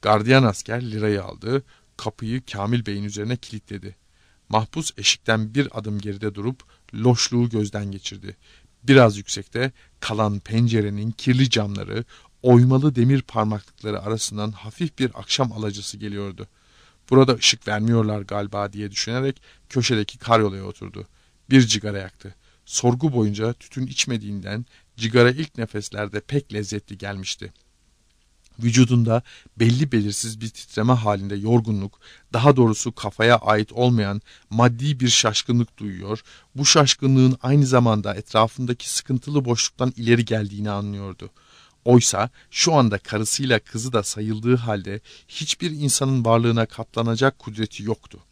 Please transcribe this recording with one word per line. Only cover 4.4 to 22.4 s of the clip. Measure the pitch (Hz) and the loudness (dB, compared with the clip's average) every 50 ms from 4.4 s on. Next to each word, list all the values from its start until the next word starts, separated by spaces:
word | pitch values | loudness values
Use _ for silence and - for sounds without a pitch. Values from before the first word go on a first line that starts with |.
| _ _ | _ _
Mahpus | 104 110 113 - - 160 160 - - | -2 -2 -2 -2 -8 -8 -8 -8 -10
eşikten | - 101 - - - _ - 110 110 110 107 110 | -4 -2 -2 -2 -2 _ 0 0 0 0 -2 -2
bir | 139 143 - - 117 | -2 -2 -2 -4 -10
adım | 104 107 104 104 | -8 -8 -8 -8
geride | 95 104 101 101 107 107 101 | -8 -8 -10 -6 -8 -8 -8
durup | 101 101 113 131 _ - _ _ _ _ - - | -6 -8 -8 -8 _ -16 _ _ _ _ -16 -10
loşluğu | 110 110 123 123 117 - - 120 120 120 120 | 0 4 4 4 4 2 0 0 0 0 0
gözden | 113 113 107 101 - 104 104 101 95 | 0 -2 -4 -2 -4 -8 -8 -8 -10
geçirdi. | 98 - - 101 98 95 98 101 _ _ _ _ _ _ _ _ _ _ | -10 -12 -14 -14 -14 -16 -16 -18 _ _ _ _ _ _ _ _ _ _
Biraz | 120 139 135 123 113 101 | 6 8 8 8 6 4
yüksekte | 101 98 - - - 98 _ _ 117 123 135 - _ _ _ _ _ | 0 -8 -10 -10 -10 -10 _ _ -4 -4 -4 -6 _ _ _ _ _
kalan | - - 113 104 110 104 101 101 | -8 -6 -2 0 0 0 -2 -4
pencerenin | - - 113 113 120 120 113 113 104 104 101 104 104 113 | -8 -4 0 0 2 2 2 0 0 0 -4 -6 -6 -8
kirli | 113 - - 127 123 127 135 131 | -8 -6 0 0 2 2 2 2
camları, | 117 117 104 104 101 98 98 95 101 110 117 _ - - _ _ _ _ - | 0 -2 -2 -4 -6 -8 -10 -8 -8 -10 -10 _ -16 -20 _ _ _ _ 4
oymalı | 127 123 120 123 127 131 131 139 151 131 | 6 8 8 8 6 4 2 2 0 0
demir | 123 120 127 139 135 127 | 2 2 2 2 0 -2
parmaklıkları | - - 107 107 107 107 104 - _ _ _ - 107 104 101 98 | -4 -4 -4 -2 -2 -2 -6 -8 _ _ _ -8 -8 -8 -6 -6
arasından | 104 113 110 - - 107 104 104 110 107 | -6 -6 -6 -6 -8 -8 -6 -8 -8 -8
hafif | - - 110 - - 175 156 _ - | -12 -18 -20 -10 -8 -8 -8 _ -4
bir | 131 123 - - | -4 -4 -4 -8
akşam | 98 - - - 135 120 104 | -8 -6 -2 -2 -2 -2 -2
alacısı | 107 110 107 101 98 101 - - | -6 -8 -8 -8 -8 -12 -14 -14
geliyordu. | 104 107 104 101 101 101 98 95 90 101 - _ _ _ _ _ _ _ _ _ _ _ - | -12 -12 -10 -10 -8 -10 -10 -12 -14 -18 -20 _ _ _ _ _ _ _ _ _ _ _ 4
"Burada | 127 131 135 127 127 | 6 6 6 6 4
ışık | 113 - - - - _ - | 2 2 0 0 0 _ -6
vermiyorlar | 107 107 104 113 120 113 110 107 107 107 | -4 -2 0 2 2 2 2 0 -2 -6
galiba." | 101 98 101 101 101 101 98 101 101 101 98 | -8 -8 -6 -6 -6 -6 -6 -6 -6 -6 -8
diye | 101 104 101 | -10 -12 -10
düşünerek | 98 - - - 117 127 131 139 135 _ _ _ _ _ _ _ | -8 -8 -6 -6 -4 -4 -4 -4 -6 _ _ _ _ _ _ _
köşedeki | - 131 117 - 127 110 107 - - - | -4 -2 0 0 0 -2 -2 -4 -8 -14
karyolaya | - - 117 113 107 101 95 98 95 | 0 2 4 4 4 2 -2 -6 -12
oturdu. | 98 98 - 101 98 - 98 95 _ _ _ _ _ _ _ _ _ | -14 -14 -14 -16 -16 -14 -16 -18 _ _ _ _ _ _ _ _ _
Bir | 131 135 | 6 6
cigara | 123 113 107 107 98 107 101 98 | 6 6 2 -2 -2 -6 -8 -8
yaktı. | 95 95 _ _ - 98 95 _ | -10 -12 _ _ -20 -20 -20 _